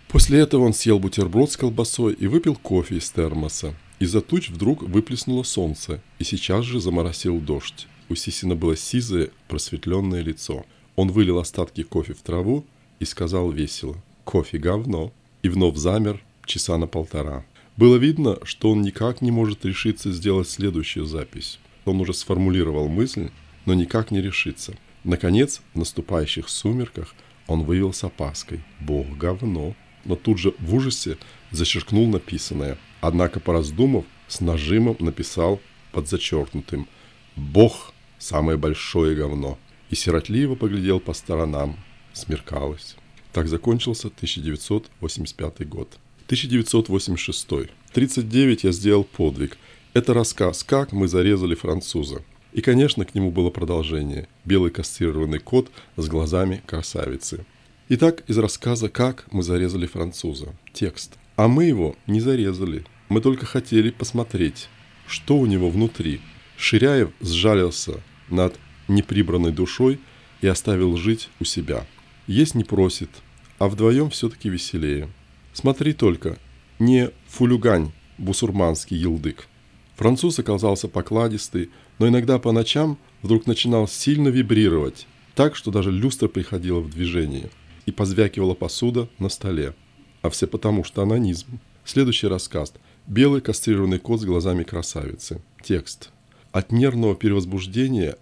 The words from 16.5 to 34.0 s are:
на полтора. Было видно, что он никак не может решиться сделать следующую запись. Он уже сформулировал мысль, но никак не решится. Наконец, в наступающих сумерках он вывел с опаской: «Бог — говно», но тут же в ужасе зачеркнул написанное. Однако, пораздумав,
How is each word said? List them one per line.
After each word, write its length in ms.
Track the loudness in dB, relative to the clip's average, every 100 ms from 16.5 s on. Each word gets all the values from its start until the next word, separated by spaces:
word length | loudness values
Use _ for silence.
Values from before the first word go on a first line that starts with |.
| -6 -2 -2
на 80 | -2
полтора. 580 | -4 -6 -6 -6 -8 -12 _ _ 6
Было 200 | 8 8
видно, 420 | 6 4 0 0
что 260 | -6 -2 2
он 120 | 4
никак 380 | 2 0 -2 0
не 120 | 0
может 320 | 2 2 0
решиться 480 | -4 -2 -2 -2 -4
сделать 360 | -2 0 0 0
следующую 560 | -2 -2 -2 -4 -6
запись. 540 | -6 -6 -8 -12 -14 -16 -20 -8
Он 160 | -2 0
уже 140 | -2
сформулировал 760 | -4 -2 0 2 2 2 0 -2
мысль, 420 | 0 -2 -2 -8 -10 -20 -8 0
но 80 |
никак 380 | 2 2 0 0
не 80 | -2
решится. 560 | -2 -2 -4 -6 -12 -16 -20 -10
Наконец, 580 | -2 0 2 4 2 0 -10
в 40 | -6
наступающих 720 | -6 -6 -4 -2 -2 -4 -6
сумерках 640 | -4 -2 -2 -4 -8 -14 -16 -20 -18 -4
он 160 | -2
вывел 280 | 0 2 0
с 120 | -2
опаской: 560 | -8 -6 -6 -8 -10 -12 -12 -12
«Бог — 300 | -4 -4 -4 -4
говно», 580 | -4 -2 -4 -4 -6 -10 -16 -14
но 100 | -6
тут 240 | -2 0 2
же 160 | 0 -2
в 120 | 0
ужасе 440 | 0 0 -2 -6 -8 -12 -20 -10
зачеркнул 560 | -2 -2 -2 0 4 4
написанное. 720 | 2 -2 -8 -6 -6 -6 -8 -14 -4
Однако, 380 | 0 2 2 0
пораздумав, 680 | 0 0 0 2 2 2